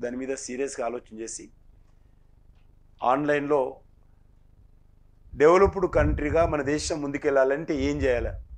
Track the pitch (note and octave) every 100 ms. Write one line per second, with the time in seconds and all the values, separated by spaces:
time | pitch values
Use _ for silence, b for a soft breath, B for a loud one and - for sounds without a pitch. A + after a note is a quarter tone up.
0 | A#2+ B2+ C3 C3+ - B2 C#3 C3+ A#2 A#2+
1 | - A2 A2 - - - - - _ -
2 | _ _ _ _ - - - - _ -
3 | A#2+ C3+ D3 D3 C#3+ D3 B2+ - - _
4 | _ _ _ - _ - - - _ _
5 | _ _ - B2 D3+ F#3 G3 G3 F3+ E3
6 | D3+ C#3 D3 D#3+ E3 D3+ C3+ D3 - D#3+
7 | C#3+ C#3+ D3+ C#3 C3 C#3+ E3 D3 C#3 D3
8 | C3+ A#2+ A2+ F2+ -